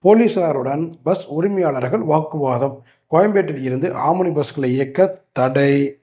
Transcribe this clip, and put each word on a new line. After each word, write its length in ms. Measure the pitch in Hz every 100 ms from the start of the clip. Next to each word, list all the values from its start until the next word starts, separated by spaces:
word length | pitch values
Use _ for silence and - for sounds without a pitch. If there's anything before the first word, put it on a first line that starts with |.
போலீசாருடன் 800 | 185 220 233 - 170 139 127 143 165 -
பஸ் 240 | 151 190 - 147
உரிமையாளர்கள் 680 | 190 196 170 135 123 208 180
வாக்குவாதம். 640 | 156 156 156 135 123 135 - _ _ _
கோயம்பேட்டில் 540 | 160 208 196 160 139 131
இருந்து 200 | 127 170 - 147
ஆம்னி 220 | 180 180 147
பஸ்களை 320 | 143 - 131 127
இயக்க 340 | 135 156 190 185 _ -
தடை. 340 | 131 135 139 143 139 -